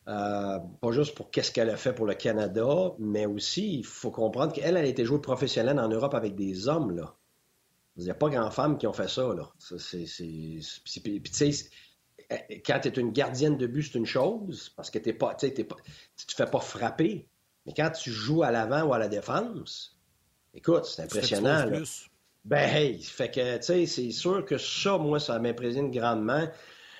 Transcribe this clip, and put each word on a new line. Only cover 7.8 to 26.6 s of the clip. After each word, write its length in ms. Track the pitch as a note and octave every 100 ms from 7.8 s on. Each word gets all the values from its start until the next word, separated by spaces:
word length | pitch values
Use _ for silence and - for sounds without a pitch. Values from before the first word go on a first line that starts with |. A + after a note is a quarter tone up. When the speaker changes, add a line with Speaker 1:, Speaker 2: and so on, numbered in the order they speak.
| _ -
Speaker 1:
Il 80 |
n'y 60 | F2+
a 40 |
pas 140 | - D3+
grand 240 | C3 A2
femme 260 | A#2 D3 C#3
qui 80 | A2
ont 60 |
fait 160 | - F#2
ça, 140 | - B2+
là. 160 | F2+ D2 _
Ça, 220 | - F2
c'est, 260 | - F2+ D#2+
c'est, 540 | - E2+ D#2+ D#2+ D#2+ D2+ -
c'est, 180 | - -
puis, 160 | A2+ G2+
puis, 140 | -
tu 180 | - C#3+
sais, 200 | C#3+ - - - _ _ - - - - G#2+
quand 140 | - B2+
t'es 100 | B2
une 200 | C3 A#2+
gardienne 460 | A#2+ B2 B2+ D3+ C3+
de 100 | B2
but, 160 | C3+
c'est 160 | D3 B2
une 80 | A2
chose, 600 | - F#3+ A3+ G3 A#2+ - -
parce 160 | -
que 80 | A2
t'es 120 | A#2
pas, 220 | A2 A#2+
tu 140 | - C3+
sais, 60 |
t'es 100 | A#2+
pas, 100 | - - - - - -
tu 80 | -
te 80 |
fais 120 | - B2
pas 140 | C3+
frapper. 680 | - - A2+ - E3+ F#3 - _ _ _
Mais 80 | - -
quand 140 | D#3+
tu 220 | - B2+
joues 320 | A2 A2 D#3+
à 80 | C#3
l'avant 300 | A#2 A2 C#3+
ou 100 | D#3+
à 60 | A#2+
la 80 | G#2+
défense, 880 | G2+ G#2+ D3 A#3+ F#3 B2 - - _ _ _ _ _ _
écoute, 300 | - - E3+
c'est 180 | - - -
Speaker 2:
Tu 0 |
fais 80 | G#2+
Speaker 1:
impressionnant, 460 | G#2 G2+ A#2+ D#3
Speaker 2:
douze 60 | A#2+
Speaker 1:
là. 40 | G2+
Speaker 2:
plus. 320 | D#3+ - - _ _ _
Speaker 1:
Ben, 320 | G#2+ C#3+ C3+ D3
hey, 260 | C#3+ F#2+
fait 300 | - - A#2+
que, 240 | C3+ B2 A#2
tu 60 |
sais, 220 | - F3+ E3
c'est 260 | - A#2+
sûr 320 | A2+ F3 G3
que 120 | - C3
ça, 420 | - - G3 F#3+
moi, 200 | D3+ D3+
ça 180 | D3 A#2
m'impressionne 500 | A#2+ A#2 B2 B2+ C#3+
grandement. 560 | B2 A#2 A2+ G#2+ C#3+ D#3+ -